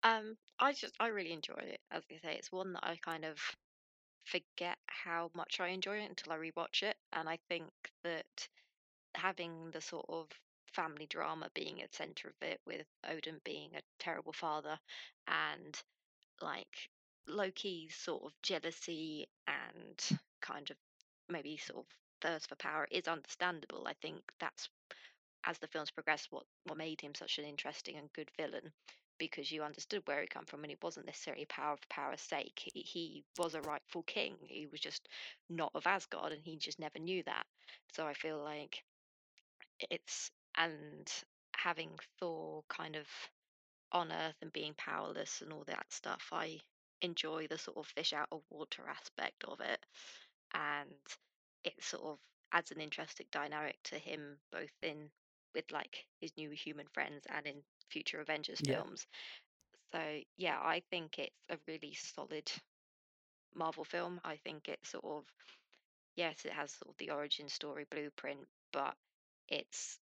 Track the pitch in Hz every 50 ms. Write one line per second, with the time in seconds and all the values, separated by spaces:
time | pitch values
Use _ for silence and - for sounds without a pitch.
0 | - 226 226 220 214 214 220 - _ - _ _ 240 277 285 277 - - - -
1 | 226 233 220 208 185 165 170 156 147 - - - - - - - _ _ - 165
2 | - _ - 160 - 170 151 - - - - 185 190 190 175 - - - 170 165
3 | - - 165 160 156 156 156 147 - - - - _ _ _ _ _ _ _ _
4 | _ _ _ _ - - - - - _ _ - 175 175 - - _ - - -
5 | - 180 170 170 170 170 165 170 - - - - 190 175 185 190 180 196 202 214
6 | 208 - - - - 151 165 156 160 165 151 165 170 - - - - 208 - -
7 | _ _ - - 160 160 165 170 _ _ 175 170 160 156 - _ _ - _ _
8 | _ 170 170 160 - - _ - - - _ - - _ _ _ _ _ _ _
9 | _ _ _ 170 170 190 185 - 175 170 165 165 165 165 156 - 156 - - 160
10 | - - - 165 160 151 - - - _ _ _ _ - - - 175 160 151 147
11 | 156 151 - 160 160 151 160 160 156 - _ - - 156 151 - - - - -
12 | - - - - - - - _ - - - - _ - - 196 156 _ _ _
13 | - - 160 160 - 160 160 151 _ - 147 151 147 156 165 151 - _ _ _
14 | - 185 160 156 160 160 156 - - 165 151 151 147 151 156 156 _ - - -
15 | - - - _ _ - 160 156 156 151 151 147 151 151 151 - - _ _ _
16 | _ _ _ _ _ _ _ - 165 165 143 - - _ - - - - _ _
17 | _ _ _ _ _ - 156 208 202 190 190 - - 202 180 165 160 160 160 -
18 | - - 160 - - 147 - _ - - 196 160 - 165 170 - - - 170 156
19 | 160 160 156 151 - - _ _ _ - 147 143 - - - - - - - -
20 | - - - - - _ _ _ - - - 147 147 - - - _ _ _ _
21 | - _ _ _ _ _ 175 165 139 143 156 151 - - - - 123 _ - -
22 | _ _ _ _ - - 170 156 - - - - - - 151 156 147 - - 185
23 | 180 - 165 156 131 - - - 175 180 175 160 - - - - - - - _
24 | - 156 160 - - - - _ - 156 - - - - _ _ _ _ - -
25 | - - - _ _ _ _ _ - - 170 - - 156 - 160 151 147 - -
26 | 151 - 151 151 - - - 135 - _ _ _ _ 151 156 151 160 160 160 151
27 | - 143 147 - - - - - 147 147 147 143 - - 151 - - - - 151
28 | 147 151 _ - 156 - - - 160 143 - - - 156 156 _ _ - - -
29 | _ _ _ _ 156 156 - - 147 147 156 156 151 151 147 - - - - 202
30 | - - 143 143 147 - - 139 - - - 143 151 151 143 - - 170 165 160
31 | - - 143 - - - 139 - 147 - - - 143 147 147 143 - - - -
32 | 143 139 135 - - - - 147 - - - - - - - - 175 - - 175
33 | 170 160 - 147 147 _ _ - 175 165 160 160 143 156 151 160 _ - - 175
34 | 165 - - 214 208 - - - 151 - - - 151 147 - 147 - 151 156 -
35 | _ - - - - - - - _ _ 170 165 160 - - 156 151 170 190 196
36 | - - - - - 156 156 147 156 165 160 156 - - - - 156 151 - -
37 | 160 170 185 185 165 - - - - _ _ _ - - - - _ _ - -
38 | 160 151 143 - - 160 156 151 147 151 151 151 147 - - - - _ _ _
39 | _ _ _ _ _ _ _ - _ _ _ _ - - _ _ - - - -
40 | _ - - - - - _ _ _ _ _ - - 170 156 147 151 151 147 151
41 | 151 - - - - _ _ _ _ _ _ - - 180 170 160 165 160 160 160
42 | 165 - _ - 185 175 165 160 160 160 156 156 156 _ - - 165 160 156 156
43 | 151 - - - - - _ _ _ _ _ _ _ _ _ _ _ _ - 175
44 | 170 160 160 165 160 160 160 - - 160 160 151 156 151 151 - - - 160 160
45 | 156 - - - - - - - - 151 156 151 151 - - - - _ - -
46 | - 151 151 - - - 165 165 165 160 160 160 - _ _ _ _ _ _ _
47 | - 180 170 - - 156 156 160 160 151 160 160 - - - - 151 - - -
48 | 165 - - 147 151 - - 160 143 _ - 151 151 - - - - 139 - -
49 | - - _ - - - - _ - - - - - - - - - _ - -
50 | - - - - - - _ _ _ _ - 160 151 147 147 147 143 139 143 139
51 | 139 - - - _ _ _ _ _ _ _ _ _ 175 - - - - - -
52 | - 156 151 147 - - _ _ _ _ - 170 170 - - 160 156 156 - -
53 | 160 156 - - - _ - 151 147 151 151 151 151 147 - - _ - - 151
54 | 156 - - 156 147 143 143 143 _ _ - 160 151 151 - _ - 165 151 151
55 | 151 147 _ _ _ _ _ _ _ _ _ - 160 - 165 151 - - - -
56 | - _ _ _ - 165 - - 156 151 147 147 - 156 151 147 147 151 - -
57 | 143 147 147 143 - - 151 151 143 151 139 147 147 _ _ _ - - - 160
58 | - - - 156 151 151 156 151 151 - - - 156 143 131 120 - - - -
59 | - - - - - - - - - _ _ _ _ _ _ - _ _ - 170
60 | 160 151 151 151 - _ _ - 180 170 143 127 139 156 160 175 - _ - 175
61 | 165 156 - - 147 - _ _ _ - 175 160 - - 156 156 - 147 131 -
62 | - - - - 147 - 156 151 156 - - - - _ _ _ _ _ _ _
63 | _ _ _ _ _ _ _ _ _ _ - - 165 160 160 165 160 - - 175
64 | 175 175 180 175 - 170 156 147 - - 151 151 - - - - - - - -
65 | - - 156 151 151 - - _ - - - - _ _ - _ _ _ _ _
66 | _ _ _ - 170 165 147 - - 156 - 156 147 143 - - - - - _
67 | - - 151 143 147 147 - - 147 143 - - - 147 143 143 147 - - 147
68 | 147 147 - - - 147 143 139 139 - _ _ _ _ - 139 139 139 - _
69 | _ _ _ _ _ _ _ _ _ - - 147 - _ - - - - - -
70 | _